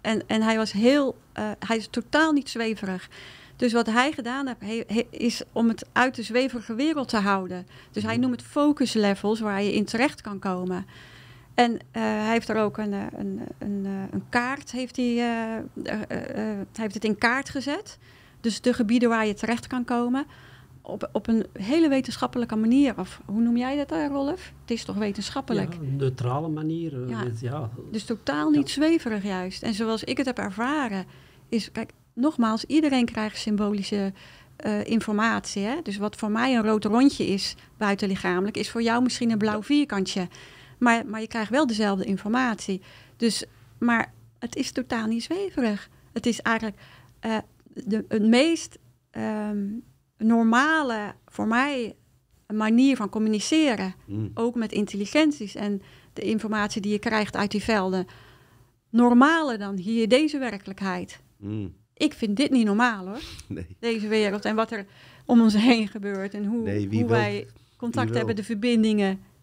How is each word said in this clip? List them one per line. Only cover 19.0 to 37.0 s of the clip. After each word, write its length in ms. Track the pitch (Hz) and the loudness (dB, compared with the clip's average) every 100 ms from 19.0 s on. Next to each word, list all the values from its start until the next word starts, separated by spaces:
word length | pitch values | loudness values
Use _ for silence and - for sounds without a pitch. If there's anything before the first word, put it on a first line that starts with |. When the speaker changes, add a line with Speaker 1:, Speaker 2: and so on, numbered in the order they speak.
| 233 | 4
Speaker 1:
waar 180 | 226 214 | 2 0
je 80 | |
terecht 320 | 208 208 233 - | -2 -2 -4 -2
kan 180 | 254 | -6
komen, 420 | 240 240 240 262 302 - - - - - | -2 -2 0 -2 -4 -12 -20 -20 -20 -20
op, 240 | - 185 - | -12 -8 -4
op 140 | 226 214 | -4 0
een 200 | 226 - | 0 0
hele 360 | - 202 311 320 | -8 0 4 4
wetenschappelijke 680 | 269 262 - 247 254 233 220 | 4 0 -4 -4 -2 -2 0
manier. 420 | 220 254 285 208 | 4 6 4 2
Of 220 | 185 - - | -8 -10 -6
hoe 140 | 202 | 0
noem 140 | 233 233 | 2 2
jij 200 | 254 285 | 0 -2
dat, 160 | 285 | -2
eh, 140 | 311 294 | -2 -2
Rolf? 440 | 277 277 370 - - | -2 -2 -4 -10 -20
Het 100 | - | -6
is 140 | 233 | -6
toch 120 | - 190 | -4 -2
wetenschappelijk? 760 | 208 202 196 269 269 175 151 | -2 -4 -6 -8 -2 -2 -2
Speaker 3:
Ja, 60 | 170 | -6
een 160 | 143 139 | -4 0
neutrale 520 | 135 131 123 131 160 | 0 0 -2 -2 -2
manier, 540 | 156 156 165 165 135 | -2 -2 -2 -4 -6
eh, 60 | 127 | -6
Speaker 1:
Ja. 160 | 226 | -4
Speaker 3:
met, 160 | 127 113 | -4 -4
ja. 300 | 120 143 113 - - | -6 -6 -8 -10 -8
Speaker 1:
Dus 140 | 220 | -8
totaal 460 | - 226 - 294 302 | -6 -6 -4 -2 2
Speaker 3:
Ja. 60 | 294 | 4
Speaker 1:
niet 120 | 277 | 2
zweverig 520 | - 311 330 247 214 | 2 2 2 0 -4
juist. 400 | 196 185 180 - | -4 -4 -6 -6
En 120 | - | -4
zoals 300 | 208 226 220 | -2 -2 -2
ik 120 | - 262 | -2 -2
het 100 | 262 | -2
heb 120 | 240 | -2
ervaren, 680 | 202 190 240 302 247 196 180 - - - - | -6 -4 -2 -2 -2 -4 -8 -16 -20 -20 -4
is, 240 | 233 - | -4 -4
kijk, 200 | - 226 - _ | -8 -10 -14 _
nogmaals, 500 | - 277 311 226 220 | 0 0 2 0 0
iedereen 400 | - 294 302 262 | 2 2 4 2
krijgt 320 | 233 - 214 - | 2 0 -6 -4
symbolische, 760 | - 208 208 208 196 208 196 196 - - - - | -2 0 0 -2 -2 -2 -2 -6 -20 -20 -20 -8
eh, 280 | - 208 | -4 -4
informatie, 800 | 208 226 208 208 226 208 - - | 0 0 0 0 2 0 -4 -4
hè? 120 | 202 285 | -4 -4
Dus 140 | 311 202 | -6 -4
wat 200 | 208 - | -6 -4
voor 140 | 214 | -4
mij 260 | 214 262 247 | 0 2 2
een 80 | |
rood 200 | 214 214 | 2 2
rondje 420 | 208 226 | 2 6